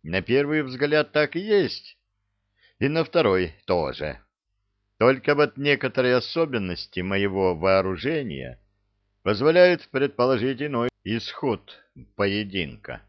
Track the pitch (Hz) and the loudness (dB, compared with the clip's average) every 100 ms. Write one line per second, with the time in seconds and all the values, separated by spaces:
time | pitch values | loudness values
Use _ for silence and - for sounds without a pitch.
0 | 76 92 92 131 143 156 135 127 147 151 | -2 -4 2 0 2 -2 -4 -4 0 0
1 | 147 151 147 170 208 208 131 - - _ | 2 0 0 -4 2 2 2 -4 -18 _
2 | _ _ _ _ _ _ _ _ 139 160 | _ _ _ _ _ _ _ _ -2 -2
3 | 160 170 120 92 87 - - 90 71 65 | 0 2 2 2 0 -6 -2 0 0 -6
4 | 76 71 _ _ _ _ _ _ _ _ | -10 -10 _ _ _ _ _ _ _ _
5 | 120 131 - 143 147 131 143 143 135 - | 2 2 0 2 2 0 0 0 0 0
6 | 123 123 - 165 160 123 92 85 - - | 2 2 0 -2 -2 -2 -4 -6 -8 -8
7 | 92 98 101 95 92 85 95 95 95 87 | -4 -2 -2 0 0 2 2 2 2 -4
8 | 127 160 120 69 64 - _ _ _ _ | -4 -4 -6 -10 -12 -16 _ _ _ _
9 | _ _ 92 104 147 170 180 175 - 135 | _ _ -4 2 4 6 6 4 -2 -2
10 | 139 - 123 127 131 123 151 127 117 _ | -2 0 0 2 0 -4 -6 -2 -4 _
11 | 95 113 - - 139 101 - - _ - | -6 -6 -6 -6 -4 -4 -8 -20 _ -20
12 | - - 101 101 104 95 76 104 - 62 | -20 -2 -2 0 -4 -6 -6 -10 -14 -16